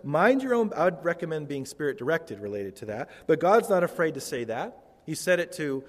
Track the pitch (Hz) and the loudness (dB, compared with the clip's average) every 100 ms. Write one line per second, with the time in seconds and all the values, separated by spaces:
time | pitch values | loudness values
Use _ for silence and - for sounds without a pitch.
0 | 139 151 208 269 262 240 214 - 180 175 | -2 4 6 4 2 0 0 2 0 2
1 | 170 170 170 156 147 143 131 - 147 110 | -4 -4 -4 -6 -6 -8 -8 -4 -4 -2
2 | 123 160 165 101 101 104 98 95 107 107 | -2 -2 -2 -10 -6 -6 -8 -10 -8 -8
3 | 151 - - 160 175 226 220 185 170 - | -8 -10 0 2 6 6 6 2 2 0
4 | 160 139 - 135 110 113 208 - - _ | -2 -2 -6 -6 -4 -4 -6 -10 -20 _
5 | - 151 - 180 170 - 151 135 | -10 -6 2 2 0 -4 -4 -6